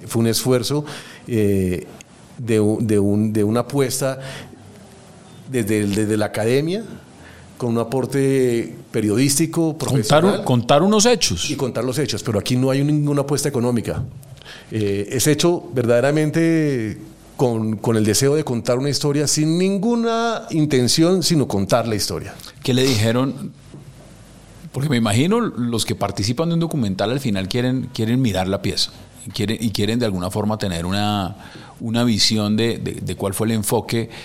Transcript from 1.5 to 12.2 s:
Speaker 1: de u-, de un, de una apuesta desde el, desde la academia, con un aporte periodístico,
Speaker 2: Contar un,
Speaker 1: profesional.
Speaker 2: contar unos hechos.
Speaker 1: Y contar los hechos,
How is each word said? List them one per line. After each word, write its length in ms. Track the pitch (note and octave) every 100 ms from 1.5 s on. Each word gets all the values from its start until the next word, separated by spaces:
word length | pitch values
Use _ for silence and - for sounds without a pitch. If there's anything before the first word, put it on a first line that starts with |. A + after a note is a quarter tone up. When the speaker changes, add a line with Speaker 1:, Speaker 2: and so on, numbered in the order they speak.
| G2 F#2 F2+ - - - - - -
Speaker 1:
de 220 | A#2 A2
u-, 200 | G#2+ A2
de 180 | A2+ G#2
un, 320 | G2+ G#2 A2
de 120 | G#2+
una 180 | G#2 A#2+
apuesta 580 | A#2+ C#3+ B2+ - C3+ C3+ C#3 - - - - - - - - - - - -
desde 320 | B2+ G#2 G#2+
el, 140 | G#2 G2
desde 220 | G#2+ G#2+
la 100 | G#2
academia, 560 | G#2+ A2+ C3+ D#3+ G3+ - - - - - - - -
con 140 | A#2+
un 80 | A#2
aporte 960 | A2+ C3+ A#2 C3+ C3+ C3+ B2+ A#2 - - -
periodístico, 840 | A#2 G#2 G#2+ C#3 C#3 D#3+ E3+ D#3+ D3+
Speaker 2:
Contar 120 | C#3
un, 80 | B2+
Speaker 1:
profesional. 440 | G#2+ D3 F#3 G3
Speaker 2:
contar 400 | - B2 A2 D3
unos 220 | G3 G#3+ A#3
hechos. 440 | A3+ - E2+ -
Speaker 1:
Y 60 | C3+
contar 280 | C3+ -
los 140 | B2+ B2+
hechos, 240 | C3 G#2+